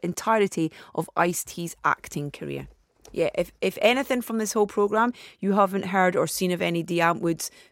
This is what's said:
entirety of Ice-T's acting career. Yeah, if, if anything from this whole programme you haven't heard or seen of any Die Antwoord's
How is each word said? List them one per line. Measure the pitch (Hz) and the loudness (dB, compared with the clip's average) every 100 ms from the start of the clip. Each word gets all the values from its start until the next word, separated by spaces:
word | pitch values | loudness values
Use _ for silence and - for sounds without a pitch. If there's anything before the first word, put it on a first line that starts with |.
entirety | 170 - - 220 196 - 160 - - - | -6 -4 0 2 2 0 -4 -4 -8 -6
of | 165 - | -4 0
Ice-T's | 175 160 - - 170 - 151 | 0 0 -8 -10 -10 -4 -2
acting | - - 156 143 | -2 -4 -8 -8
career. | - 147 139 135 _ _ _ - | -8 -10 -10 -12 _ _ _ -10
Yeah, | - 165 - | -2 -2 -2
if, | 175 _ | -6 _
if | 190 - | -4 2
anything | 220 247 269 254 | 4 4 0 -2
from | - 226 | -2 -4
this | 214 | 0
whole | 220 208 | 0 2
programme | 208 208 220 240 - - - | 2 2 2 0 -2 -16 -6
you | 190 | 0
haven't | 196 196 196 180 | 4 4 2 0
heard | 196 185 185 | 2 4 4
or | 156 | 0
seen | - 185 | 0 -2
of | 175 | 0
any | 175 170 | 0 -2
Die | 165 170 | -2 2
Antwoord's | 165 165 170 165 - - - | 2 2 0 -2 -6 -12 -20